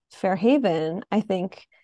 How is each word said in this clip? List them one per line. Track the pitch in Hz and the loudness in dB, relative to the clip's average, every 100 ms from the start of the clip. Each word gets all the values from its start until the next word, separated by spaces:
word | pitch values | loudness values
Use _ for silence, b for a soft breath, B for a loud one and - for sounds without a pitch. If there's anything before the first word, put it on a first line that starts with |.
| _ | _
Fairhaven, | - 190 190 226 294 214 160 160 180 - | -4 -2 2 2 4 2 0 -2 -6 -2
I | 208 | -2
think | - 185 180 - _ _ | 0 -4 -4 -10 _ _